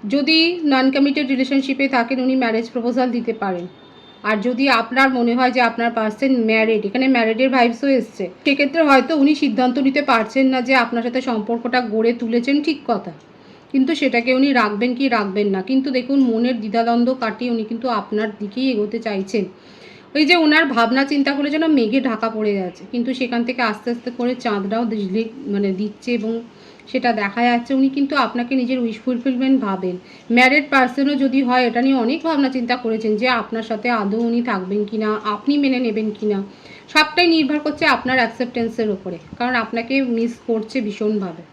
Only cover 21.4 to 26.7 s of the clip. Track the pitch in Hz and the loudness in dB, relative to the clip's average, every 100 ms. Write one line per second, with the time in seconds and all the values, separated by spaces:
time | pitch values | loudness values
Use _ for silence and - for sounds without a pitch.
21.4 | 285 311 320 294 220 269 262 220 226 220 | -2 0 2 2 2 0 0 -2 -4 -2
22.4 | 214 196 180 175 - 247 240 247 247 240 | -2 -2 -4 -10 -8 -4 -4 -4 -2 -2
23.4 | 233 254 233 214 240 240 247 240 240 247 | -4 -2 -2 -2 -6 -6 -8 -4 -4 -2
24.4 | 233 202 196 226 233 214 196 202 226 269 | -4 -2 -2 -2 -2 -4 -4 -4 -4 -8
25.4 | - 202 202 185 208 208 - 240 214 226 | -6 -2 -2 -2 -6 -6 -4 -4 -2 -6
26.4 | 233 - - | -8 -20 -20